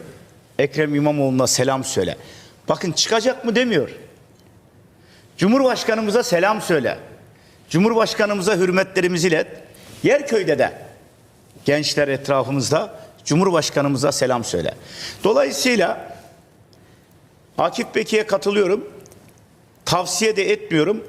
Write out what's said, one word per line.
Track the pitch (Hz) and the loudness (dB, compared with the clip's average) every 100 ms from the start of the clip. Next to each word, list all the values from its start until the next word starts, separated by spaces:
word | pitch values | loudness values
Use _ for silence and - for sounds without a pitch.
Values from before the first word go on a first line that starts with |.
| - - - - _ - | -12 -20 -20 -20 _ -2
"Ekrem | 143 151 151 | -2 0 0
İmamoğlu'na | 143 151 147 135 131 127 | 2 2 2 2 2 2
selam | - 127 135 | 2 0 0
söyle." | 127 101 87 - - - - - - | -2 -2 -2 -4 -12 -20 -20 -10 -4
Bakın, | 156 180 | -2 -2
"Çıkacak | 156 - 226 240 247 | -2 0 0 0 -2
mı?" | 233 | -2
demiyor. | 226 247 175 110 - - - _ _ _ - _ _ - _ - - - - | 0 2 0 -2 -8 -20 -20 _ _ _ -20 _ _ -20 _ -20 -20 -14 -2
"Cumhurbaşkanımıza | 190 262 254 240 - 220 214 233 | 2 4 2 0 -2 -2 0 0
selam | 233 170 196 220 | 2 2 2 0
söyle. | - 156 110 - - - - - _ - - | 0 0 0 -4 -10 -20 -20 -20 _ -20 -2
Cumhurbaşkanımıza | 165 214 226 214 - 208 202 180 185 | 2 4 4 0 0 0 0 0 2
hürmetlerimizi | 185 185 185 185 180 175 180 | 2 2 0 0 0 2 2
ilet." | 156 - - - - - - | 2 -2 -8 -20 -20 -20 -2
Yerköy'de | - 285 - 226 160 139 | 2 2 2 -2 0 2
de | 110 - - - - _ _ _ _ - | 0 -2 -20 -20 -20 _ _ _ _ -8
gençler | - 147 147 - 139 | 0 0 0 0 0
etrafımızda, | 131 139 139 123 139 107 156 208 - - - | 0 0 0 0 -2 0 0 -2 -10 -20 -12
"Cumhurbaşkanımıza | - 151 196 170 - 147 143 131 147 | 0 2 4 2 0 0 0 0 0
selam | - 127 123 | 0 0 0
söyle." | 113 87 80 - - - - - | -2 -4 -4 -8 -14 -16 -14 -4
Dolayısıyla | - 254 277 - 254 226 170 - - - - - _ _ _ - - - _ _ _ _ _ - | 0 2 2 0 0 2 0 -2 -10 -18 -20 -20 _ _ _ -20 -20 -20 _ _ _ _ _ -2
Akif | 170 208 - | -2 -2 -4
Bekir'e | - 214 214 214 | -4 0 0 0
katılıyorum. | 196 202 202 185 208 - - - - - - _ _ _ _ | -2 0 0 0 0 -4 -18 -20 -20 -20 -20 _ _ _ _
Tavsiye | - 175 175 - 220 196 | -2 -2 -2 -2 0 0
de | 185 | 0
etmiyorum. | 208 - 160 156 220 | -2 0 0 2 -2